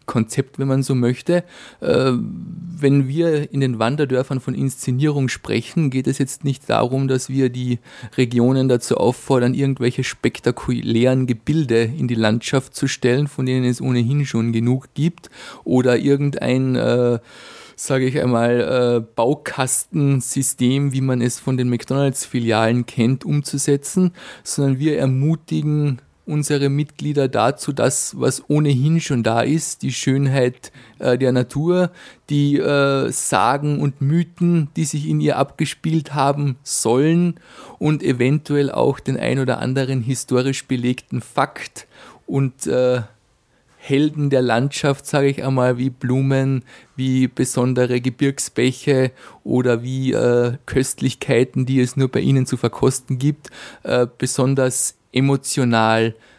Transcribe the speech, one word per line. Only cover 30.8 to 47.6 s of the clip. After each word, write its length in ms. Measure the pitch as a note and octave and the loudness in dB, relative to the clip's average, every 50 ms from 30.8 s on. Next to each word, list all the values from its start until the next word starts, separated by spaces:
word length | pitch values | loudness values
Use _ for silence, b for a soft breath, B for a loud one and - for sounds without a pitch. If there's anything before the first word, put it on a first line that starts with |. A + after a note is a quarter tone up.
| B B B B | B B B B
äh, 180 | - B2+ B2 B2 | 0 0 2 2
der 140 | C3 B2+ B2+ | 2 2 2
Natur, 580 | B2 B2+ - - C#3 D#3 E3+ F3+ F3+ F3+ E3+ B B B B B B B - | 2 0 -2 -2 -4 0 0 2 2 0 -2 B B B B B B B -2
die, 260 | D3 C#3+ C#3+ C#3+ C#3+ | 0 2 2 2 2
äh, 540 | C#3+ - - C#3+ C#3 C#3 C#3 C#3 C3+ C3+ A2+ | 2 2 2 2 2 2 2 2 0 0 -2
Sagen 680 | - - - - - G2 G2 A#2 C3+ C#3+ D3 D3 D3 C#3+ | -2 -4 -2 0 2 2 2 2 2 0 0 -2 -2 0
und 200 | D3 C#3+ C#3 - | -2 -2 -2 -2
Mythen, 680 | C3+ C#3 D#3 E3+ E3+ E3+ - - F3 F3 F3 E3 D3+ C#3+ - | -2 0 2 2 0 -2 -4 -2 0 2 2 2 0 0 -2
die 80 | E3 D#3+ | -4 -4
sich 240 | C#3+ - D3 D3 D#3 | -2 -2 -4 -4 -2
in 120 | D#3 D3+ | -2 0
ihr 180 | D3+ D3 C#3 - | 0 0 0 0
abgespielt 760 | C3+ - - - E3+ - - _ - D#3+ D#3+ D#3+ C#3+ - C#3+ | -2 -2 -2 -4 -4 -4 -4 _ -4 -2 0 0 -2 -2 -2
haben 420 | D3 C3+ C#3 C#3+ C#3+ C#3+ C#3 B2 - - | 0 0 0 0 0 0 -2 -4 -4 -8
sollen 800 | - - - - A#2 A#2+ B2+ D3 D#3 E3 F3 F3 F3 D#3+ B B B B B B B B B | -6 -4 -2 0 2 2 4 4 4 4 2 2 0 -2 B B B B B B B B B
und 240 | D3 D3+ D#3 C#3+ - | 0 0 0 0 0
eventuell 680 | - C3 A#2+ A#2+ C3 D3 D3+ D3+ - C#3+ D3 C#3+ C3 | -2 0 2 2 2 2 0 0 -2 0 0 0 0
auch 300 | - A#2 A#2+ B2+ C3+ - | 2 2 2 2 0 -2
den 160 | - - C3+ | -4 -6 -4
ein 240 | - A#2 A2+ B2 C#3 | -2 -2 -2 -2 -2
oder 180 | C3 B2+ A#2+ - | 0 -2 -2 -2
anderen 440 | - B2 C3 C3+ C3 B2+ C3+ C3 A2+ | -2 -2 -2 -2 -2 -2 -2 -4 -2
historisch 640 | B2+ C3 - - - C3 B2 B2+ C3+ C3+ - - | -2 -4 -4 -4 -2 0 0 0 0 -2 -4 -4
belegten 540 | - C3 B2 A#2+ B2 B2 - - - B2+ B2+ | -4 -4 -2 0 -2 -2 -4 -6 -8 -8 -8
Fakt 680 | - - - C#3 C#3 - - - - - - - - B B B B B B B B | -8 -4 -2 -2 -2 -2 -2 -12 -16 -16 -16 -18 -20 B B B B B B B B
und, 400 | - - C3+ C#3 C3 - - - | -4 -2 -2 -2 -2 -4 -6 -4
äh, 360 | - - B2+ B2+ B2+ B2+ B2 A2 - - _ _ _ _ _ _ _ _ _ _ _ _ _ - | -2 0 2 2 2 2 0 -2 -8 -14 _ _ _ _ _ _ _ _ _ _ _ _ _ -4
Helden 460 | - C#3 C#3 D3+ D3+ D3+ D3+ D3 C#3+ | 0 2 2 2 2 0 0 0 2
der 140 | C#3 C3 B2+ | 2 2 2
Landschaft, 640 | A#2+ A2+ A#2 C3 C#3 - - - C#3+ C#3 - - | 4 2 2 0 0 -2 -2 0 0 0 0 -4
sage 220 | - - D3 C#3 C#3 | -2 0 2 2 2
ich 140 | C3+ - - | 0 0 -2
einmal, 360 | C3+ C3+ B2+ B2 B2+ B2+ A#2+ | -2 0 2 2 2 2 0
wie 100 | C3 C3+ | -2 -4
Blumen, 760 | B2+ - - B2 B2 C3+ C3+ C3+ C3+ C3+ C3+ C3+ C3+ B2+ - B B B B B B | -4 -4 -2 0 0 0 2 2 2 2 2 0 0 -2 -4 B B B B B B
wie 320 | C3+ C3 C3 C3 C3 C3 B2 | -4 -2 0 2 2 2 0
besondere 720 | - - C3 - - B2+ | 0 -2 -2 -2 0 0